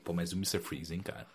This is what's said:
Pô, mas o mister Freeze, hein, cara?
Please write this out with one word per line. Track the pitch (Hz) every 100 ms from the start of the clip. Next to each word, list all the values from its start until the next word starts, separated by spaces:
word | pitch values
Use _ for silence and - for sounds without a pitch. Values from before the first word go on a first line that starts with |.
Pô, | -
mas | 87 87
o | 92
mister | 95 90
Freeze, | - 71 80
hein, | 85
cara? | 101 - -